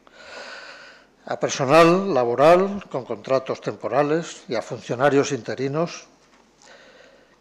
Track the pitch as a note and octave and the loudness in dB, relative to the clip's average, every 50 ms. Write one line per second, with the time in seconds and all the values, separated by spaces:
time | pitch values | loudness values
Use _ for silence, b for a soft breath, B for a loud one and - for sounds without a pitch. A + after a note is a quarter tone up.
0 | _ B B B B B B B B B B B B B B B B B B B | _ B B B B B B B B B B B B B B B B B B B
1 | B B B _ _ - B2+ - - C3 - - C#3+ B2+ C#3+ D#3+ E3+ E3 F3 F#3 | B B B _ _ -12 -8 -6 -6 -6 -4 -4 0 4 6 6 8 6 6 4
2 | G3 G3 F3 C3 B2 A#2+ A#2+ A#2+ C#3 D#3 F3 F3+ F#3+ G3 G3+ G3+ - - - C#3 | 0 0 0 0 0 0 2 4 6 6 6 6 4 0 -4 -8 -10 -10 -10 -10
3 | A#2+ - A#2+ G#2 G#2 - C3 C3 - - B2 - - - A2+ G2+ - G#2 G#2+ C3 | -8 -8 -10 -10 -4 -2 -2 -2 -2 -4 -8 -8 -8 -10 -10 -8 -8 -2 0 0
4 | D3 D3 D3+ E3 E3+ - - - - - B2 A2 - - C3+ A#2 - - C3 A#2 | 0 0 -2 -4 -4 -8 -12 -18 -12 -8 -8 -8 -8 -8 -12 -14 -10 -8 -4 0
5 | C3 C#3+ C3+ C#3 C3+ - C#3+ B2 G#2+ - A#2+ - C3 C3+ C#3 D3+ E3+ E3 - - | 2 2 4 2 2 0 -2 -8 -8 -8 -8 -6 -6 -6 -4 -4 -4 -6 -6 -12
6 | - - _ _ _ _ _ _ _ _ _ b b b b b b b b b | -20 -20 _ _ _ _ _ _ _ _ _ b b b b b b b b b
7 | b b b b b b b b | b b b b b b b b